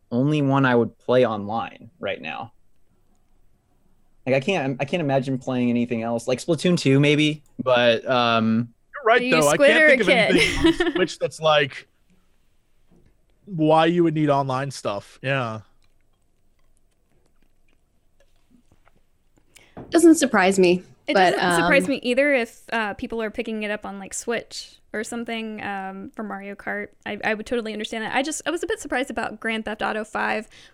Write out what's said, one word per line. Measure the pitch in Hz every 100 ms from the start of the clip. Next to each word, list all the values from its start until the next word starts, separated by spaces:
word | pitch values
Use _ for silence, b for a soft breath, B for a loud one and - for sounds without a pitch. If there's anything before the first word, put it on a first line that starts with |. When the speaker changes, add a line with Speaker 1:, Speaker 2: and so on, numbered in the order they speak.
| -
Speaker 1:
only | 117 143 151
one | 139 135 131
I | 120
would | 113 -
play | - 127 120
online | 107 101 113 90 - - -
right | 101 92
now. | 78 60 117 _ _ _ _ _ _ _ _ _ _ _ _ _ _ _ _ _ -
Like, | 135
I |
can't, | 139 185 135 139
I | 139
can't | 180
imagine | 147 135 131 131
playing | 131 127 123
anything | 120 120 117
else. | 113 117 -
Like, | 127
Splatoon | - 165 180 175
two | 139 135
maybe, | 147 147 151 151 _ -
but, | 127 123 120 113 104
um, | 127 120 113 110 113 120 _ _
Speaker 2:
You're | - 226
right, | 240
Speaker 3:
Are |
you | 247 254
Speaker 2:
though. | 294
I |
Speaker 3:
squid | 294 277
Speaker 2:
can't | -
Speaker 3:
or | 311
a |
Speaker 2:
think | 254
of | 196
Speaker 3:
kid? | 254 202
Speaker 2:
anything | 254 415 - 320 330 339
on |
Speaker 3:
<laughs> | 330
Speaker 2:
Switch | 359 -
that's, | 165 -
like, | 156 151 143 - - _ _ _ _ _ _ _ _ _ _ _ _ _ _ _ -
why | 180 156 160 165
you | 175
would | 165
need | 156 151
online | 139 139 131 139
stuff. | - 120 101 - -
Yeah. | 131 139 120 110 - _ _ _ _ _ _ _ _ _ _ _ _ _ _ _ _ _ _ _ _ _ _ _ _ _ _ _ _ _ _ _ _ _ _ _ _ _ _ _ b b -
Speaker 4:
Doesn't | 330 330 320
surprise | 277 214 185 190
me, | 180 180 - _ -
Speaker 3:
It |
Speaker 4:
but, | 240 180 -
Speaker 3:
doesn't | 185 175
surprise | 170 277 185
Speaker 4:
um, |
Speaker 3:
me | 254
either | 240 247 294
if, | 269 233 - -
uh, | 226 208 190
people | 240 226
are | 220
picking | 208 233 220
it | 214
up | 208 202
on, | 196
like, | 190
Switch | - - 226 - - - _ _
or | 208
something, | 226 233 233 226 220 214
um, | - 196 190 196 196 -
for |
Mario | 214 196 202 202
Kart. | - 202 208 _ -
I, | 208
I | - 214
would | 220
totally | 240 220
understand | 214 220 226
that. | 220 -
I |
just, | 285 294 -
I |
was | 330
a | 339
bit | 440
surprised | 294 269 269
about | 233 - 214
Grand | 226 220 214
Theft | 214
Auto | 214 214
five. | 214 208 208 214 226 b b